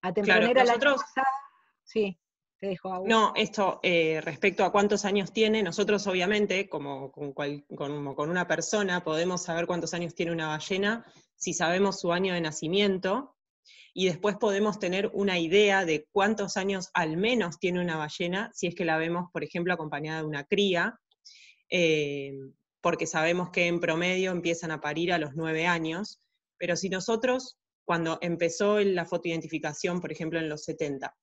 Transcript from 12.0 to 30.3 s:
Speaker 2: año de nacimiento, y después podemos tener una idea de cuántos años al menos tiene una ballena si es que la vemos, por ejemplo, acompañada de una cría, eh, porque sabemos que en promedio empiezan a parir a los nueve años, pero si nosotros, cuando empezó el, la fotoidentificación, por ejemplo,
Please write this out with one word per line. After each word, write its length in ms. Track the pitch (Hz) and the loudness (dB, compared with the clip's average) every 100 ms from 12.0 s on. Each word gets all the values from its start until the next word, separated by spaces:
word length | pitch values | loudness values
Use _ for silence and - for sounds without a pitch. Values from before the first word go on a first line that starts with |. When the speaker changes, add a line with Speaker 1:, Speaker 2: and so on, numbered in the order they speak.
| 180 | 0
Speaker 2:
año 220 | 175 190 | 0 0
de 80 | 175 | 0
nacimiento, 960 | 160 151 156 190 208 190 185 220 277 _ _ _ _ - - | -2 -4 -2 2 2 2 0 -2 -4 _ _ _ _ -20 -16
y 120 | - 185 | 0 0
después 320 | 156 208 202 | 2 -2 0
podemos 420 | 220 196 214 208 | 0 2 0 0
tener 320 | 180 185 202 | -2 -2 -2
una 240 | - 202 180 | 0 0 0
idea 460 | 165 196 208 196 180 | 4 6 6 4 2
de 220 | 151 - | 0 0
cuántos 440 | 202 196 214 196 208 | 2 2 2 -2 -2
años 320 | 190 190 180 | -2 -2 -2
al 240 | - 160 160 | -2 0 2
menos 420 | 214 247 175 - | 2 2 0 -2
tiene 220 | 185 180 | 0 0
una 160 | 175 160 | 0 -2
ballena 520 | 151 - 175 185 226 | -4 -4 -4 -2 -4
si 140 | - 175 | -4 -6
es 60 | |
que 120 | 170 170 | -2 0
la 120 | 160 | 0
vemos, 320 | 165 175 175 | 0 -2 -4
por 100 | 170 | -8
ejemplo, 300 | 151 175 175 | -6 -4 -2
acompañada 480 | 175 151 147 156 160 | -2 -2 -6 -6 -6
de 60 | 156 | -4
una 180 | 147 143 | -6 -2
cría, 520 | 202 202 175 190 - _ _ - - - _ _ | 0 2 2 0 -4 _ _ -20 -20 -20 _ _
eh, 640 | 180 165 156 143 143 139 139 135 _ _ _ | 2 4 4 2 -4 -6 -10 -14 _ _ _
porque 240 | 170 165 160 | 0 0 -2
sabemos 440 | 165 160 175 175 | 2 2 2 0
que 180 | 185 175 | 0 2
en 120 | 170 | 2
promedio 500 | 170 160 175 185 185 | 0 0 0 0 0
empiezan 400 | 175 170 156 165 | 0 -2 -2 -4
a 80 | 156 | -6
parir 320 | 147 151 175 | -4 -2 0
a 60 | 175 | 0
los 160 | 147 139 | -2 -4
nueve 320 | 160 160 170 | -2 0 0
años, 520 | 170 160 165 208 - _ _ _ _ | 0 -2 -4 -8 -12 _ _ _ _
pero 180 | 175 175 | -4 -2
si 120 | 185 | -2
nosotros, 680 | 185 185 226 254 254 254 _ _ _ | -4 -2 0 2 0 -4 _ _ _
cuando 340 | - 170 165 160 | -2 0 0 -2
empezó 560 | 175 170 170 - 202 208 | -4 0 -2 2 2 4
el, 160 | 196 180 | 2 0
la 100 | 165 | -2
fotoidentificación, 960 | 175 170 165 156 160 156 147 190 175 | -4 -2 -4 -4 -6 -6 -4 -4 -2
por 120 | 175 | -4
ejemplo, 260 | 156 160 | -6 -4